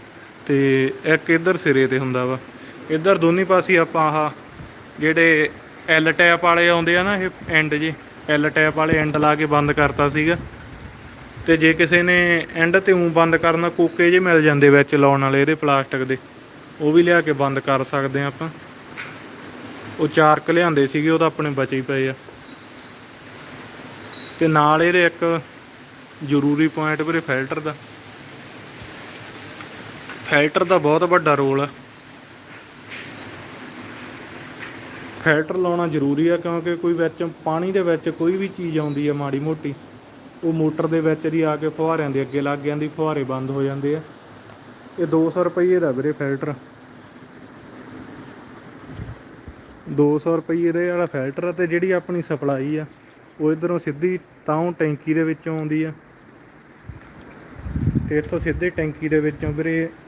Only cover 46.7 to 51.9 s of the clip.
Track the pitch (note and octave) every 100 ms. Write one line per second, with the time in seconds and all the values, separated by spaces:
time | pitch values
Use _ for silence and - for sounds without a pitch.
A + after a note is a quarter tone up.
46.7 | - - - - - - - - - -
47.7 | - - - - - - - - - -
48.7 | - - - - - - - - - -
49.7 | - - C#3+ D3 D3 E3+ E3 D#3+ E3+ E3+
50.7 | E3+ F3 F3 E3+ C#3 C3 C#3+ F3 E3+ F3
51.7 | F3 F#3+